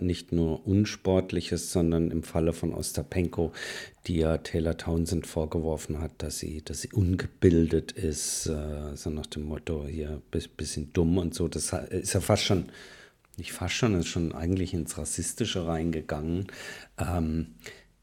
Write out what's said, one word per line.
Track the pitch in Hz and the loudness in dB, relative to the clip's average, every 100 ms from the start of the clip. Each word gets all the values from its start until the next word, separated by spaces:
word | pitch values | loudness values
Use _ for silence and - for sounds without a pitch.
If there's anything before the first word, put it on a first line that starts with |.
nicht | 92 85 - | 0 -2 0
nur | 87 82 76 - | 2 2 0 2
Unsportliches, | 98 104 - 95 92 92 90 - 87 - | 4 2 0 2 4 2 -2 -2 -4 0
sondern | 92 85 82 85 | 2 4 4 2
im | 82 | 0
Falle | 80 85 80 | -2 0 2
von | 80 82 | 0 -2
Ostapenko, | 82 82 - 78 92 85 - 80 - - - - - - | -4 -4 -4 -2 0 0 0 -2 -2 -10 -10 -12 -10 -2
die | 87 | 2
ja | 80 80 | 2 2
Taylor | - 87 82 82 | 0 -2 0 0
Townsend | - 82 82 85 - | 0 0 2 0 -2
vorgeworfen | - 78 87 80 76 - 76 | -2 -2 0 0 -2 -4 -6
hat, | 78 - | -6 -6
dass | 78 - | -8 -6
sie, | - 78 | -6 -8
dass | - 80 | -8 -8
sie | - | -2
ungebildet | - 90 90 - - 95 82 80 80 - | 2 2 2 -2 4 8 8 8 4 0
ist, | - 82 76 - - 82 | -4 -4 -2 -4 -2 -2
äh, | 78 76 73 73 71 | -2 -4 -6 -8 -6
so | - | -4
nach | 78 76 | -4 -6
dem | - | -6
Motto, | 76 73 - 80 71 | -6 -6 -4 -4 -4
hier, | 78 76 76 - | -6 -6 -8 -6
bi-, | 82 - - | -4 -4 -6
bisschen | 78 - 73 | -6 -6 0
dumm | - 82 90 | 4 6 4
und | 85 | 2
so. | - 85 | 0 -2
Das | 80 - | -2 -2
ha-, | 87 | -4
ist | - 92 - | -4 -4 0
ja | 98 | 2
fast | - 104 | 4 4
schon, | - 98 - - - - - _ _ - | 4 2 0 -8 -20 -20 -20 _ _ -14
nicht | 87 | -12
fast | - 90 | -6 -4
schon, | - 120 | 0 2
ist | 95 80 | 4 2
schon | - 82 | 0 -2
eigentlich | - 85 92 87 | -2 0 0 0
ins | 87 76 - | -2 -4 -6
Rassistische | 76 - 82 - 110 - 82 | -6 -4 -4 -2 -2 -2 -2
reingegangen. | 82 82 78 76 76 78 87 101 - - - - - | 0 0 -2 -4 -4 -2 -2 -4 -8 -14 -14 -12 -6
Ähm, | 80 87 80 80 80 - - - - _ | -2 0 0 0 -4 -8 -18 -18 -20 _